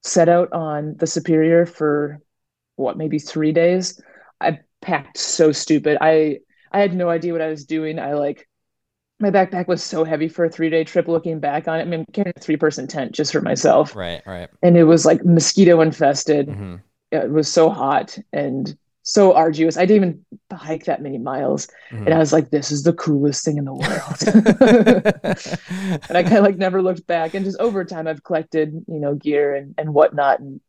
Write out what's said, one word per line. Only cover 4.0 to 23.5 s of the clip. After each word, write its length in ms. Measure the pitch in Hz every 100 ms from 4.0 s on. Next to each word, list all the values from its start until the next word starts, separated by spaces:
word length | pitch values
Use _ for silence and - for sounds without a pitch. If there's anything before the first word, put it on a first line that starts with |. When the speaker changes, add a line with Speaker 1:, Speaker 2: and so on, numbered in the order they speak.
| _ _ _ _
Speaker 1:
I 180 | - 156 _ _
packed 360 | - 156 139 -
so 340 | - - 156
stupid. 460 | 143 - 156 151 151
I, 380 | 156 160 156 139 _ _ _
I 80 | 196
had 140 | 202 180
no 140 | 175
idea 240 | 170 175
what 80 | 165
I 80 | 160
was 160 | 156 135
doing. 340 | 156 156 156
I, 140 | 139
like, 340 | 147 143 - _ _ _ _ _ _ _ _
my 120 | 208
backpack 360 | 196 185 180 180
was 160 | 175
so 220 | - 165 160
heavy 240 | 156 160
for 160 | 160 170
a 40 |
three-day 360 | 165 165 160 160
trip 220 | 180 170
looking 300 | 165 170 160
back 260 | 143 147 160
on 120 | 160
it. 20 |
I 40 | 151
mean, 160 | 165
I'm 40 | 156
carrying 200 | - 196 -
a 20 |
three-person 480 | - 156 220 - 135
tent 240 | 156 123
just 220 | - 147
for 80 | 151
myself. 540 | - - 151 - 143 101
Speaker 2:
Right, 260 | 87 85 -
right. 240 | 90 90 _
Speaker 1:
And 140 | 180 170
it 80 | 160
was, 200 | 165 156
like, 200 | 165 -
mosquito 560 | 165 - - 180 165
infested. 640 | 160 143 143 143 - 147 139
Speaker 2:
Mm-hmm. 280 | 101 98 87 _ _ _
Speaker 1:
It 180 | 156 117
was 220 | 151 151
so 180 | - 160
hot 480 | - 135 139 - - -
and 460 | 147 143 135 147 147 _ _
so 300 | - - 196
arduous. 420 | 156 160 151 160 156
I 100 | 185
didn't 180 | 214
even 220 | 185 151 _ 208 _
hike 320 | 180 156 160 -
that 160 | 147
many 160 | 143 135
miles. 500 | 127 131 135 139 - _ -
Speaker 2:
Mm-hmm. 140 | 117 107
Speaker 1:
And 80 |
I 60 | 160
was 120 | 156
like, 200 | 156 135
"This 200 | 147 143
is 120 | 147
the 100 | 151
coolest 500 | 170 - 143 143 135
thing 140 | -